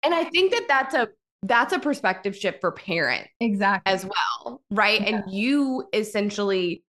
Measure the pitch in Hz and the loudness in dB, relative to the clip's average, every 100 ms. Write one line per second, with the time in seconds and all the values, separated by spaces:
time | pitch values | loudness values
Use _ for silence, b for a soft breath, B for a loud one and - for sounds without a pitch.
0 | 294 339 320 330 381 466 453 269 262 - | 0 0 0 2 2 2 2 2 2 0
1 | 233 _ _ _ 196 233 262 359 294 285 | 0 _ _ _ 2 2 4 0 0 0
2 | 190 185 202 196 196 175 180 - - 165 | 0 0 -4 -4 -4 -2 -4 -4 -4 0
3 | 139 117 - _ 233 202 196 190 190 190 | 0 -2 -6 _ -2 2 2 2 0 0
4 | 190 196 151 120 - 247 _ 202 208 214 | -2 -2 -2 -4 -10 -14 _ 2 4 4
5 | 208 220 190 190 233 285 269 262 - 214 | 0 -2 -4 -2 0 2 0 -2 -2 -4
6 | 214 214 202 202 202 190 175 165 | -2 -2 -2 -2 0 0 0 -4